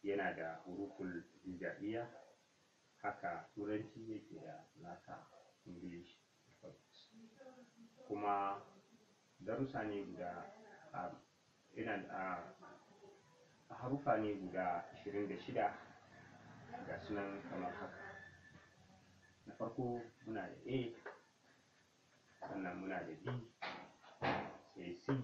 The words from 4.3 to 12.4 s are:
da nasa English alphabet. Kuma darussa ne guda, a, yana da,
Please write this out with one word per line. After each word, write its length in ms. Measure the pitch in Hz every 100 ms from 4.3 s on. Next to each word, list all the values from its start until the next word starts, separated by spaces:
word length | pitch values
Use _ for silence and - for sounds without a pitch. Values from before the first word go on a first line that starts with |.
| 85
da 240 | 80 82 - -
nasa 400 | 85 87 - 87 - - - - -
English 500 | 87 90 85 85 - _ - - -
alphabet. 340 | - - - - - 226 226 - 262 254 240 233 - - -
Kuma 540 | 104 104 101 98 98 - - - - - - - -
darussa 420 | 92 113 135 120
ne 180 | 107 101
guda, 420 | 90 85 87 92 101 - - - -
a, 180 | - - - - - - - - -
yana 200 | 78 98
da, 400 | 95 90 92 87